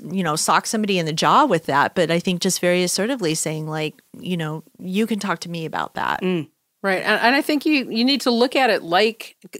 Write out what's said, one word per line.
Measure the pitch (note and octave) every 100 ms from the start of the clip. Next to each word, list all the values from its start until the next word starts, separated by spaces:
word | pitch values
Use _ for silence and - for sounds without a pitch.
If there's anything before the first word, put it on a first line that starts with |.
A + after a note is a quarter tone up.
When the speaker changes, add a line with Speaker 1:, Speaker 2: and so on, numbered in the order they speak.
| D3+
Speaker 1:
you | F#3+
know, | E3+ D3+
sock | - F#3+ -
somebody | A3 G#3 F#3
in | D#3+
the |
jaw | D#3 D#3 G#3+ D4
with | E3 -
that, | C#3 C#3 -
but | D#3+
I | E3+
think | F#3+ F3
just | F#3+ -
very | F3+ F3+
assertively | F3+ - G#3+ C4+ E3 D#3
saying, | D#3 D#3 D#3
like, | D#3 D#3 - _ -
you | F3 F3
know, | D#3 D#3+ - -
"You | F#3 F#3+ A3
can | G#3+
talk | G3 E3+
to | E3+
me | E3+ D#3+
about | E2 D2 -
that." | B1+ C#2+
Speaker 2:
Mm. | F#3 F3 C#3 _ _ _
Speaker 3:
Right. | G3 F#3
And, | - G#3+
and | A#3
I | C#4
think | D#4 D4+ D#4
you, | D4 A#3
you | A3+
need | B3+ C#4
to | B3+
look | A#3 B3+ C#4
at | B3
it | F#3+
like, | E3 F3 A3 G#3+ - - - -